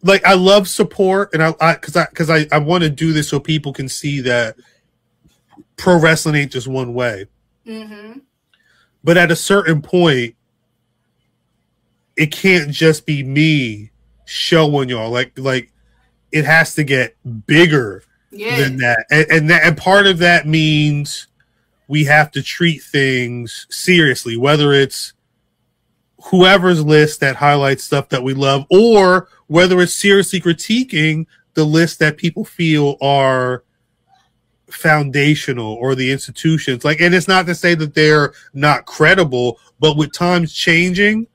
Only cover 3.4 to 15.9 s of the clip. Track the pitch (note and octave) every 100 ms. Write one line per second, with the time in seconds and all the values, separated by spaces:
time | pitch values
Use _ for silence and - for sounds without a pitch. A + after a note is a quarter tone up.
3.4 | C#3 D3+ C#3+ C3+ C3+ - C#3+ C#3+ B2+ A#2+
4.4 | A2+ A2 _ _ _ _ _ _ _ _
5.4 | _ _ - - - F3 D#3+ D#3+ E3 D3
6.4 | C#3+ C3 B2 C3 B2 A#2+ B2 G2+ G2 _
7.4 | _ _ - A3 G#3+ G#3 G#3 B3+ _ _
8.4 | _ _ _ _ _ _ - E3+ F3 E3
9.4 | - G3 D#3+ D#3+ - F3+ E3+ C3 A#2+ _
10.4 | _ _ _ _ _ _ _ _ _ _
11.4 | _ _ _ _ _ _ _ - D#3 -
12.4 | F#3+ F3+ D3 C#3+ D#3+ D3+ - D3 C3 C#3
13.4 | D#3 D3+ B2 G#2+ G#2 _ _ _ - -
14.4 | - E3 D#3 C#3+ C3 B2 A2 B2 B2+ -
15.4 | C3+ C3 A#2 _ _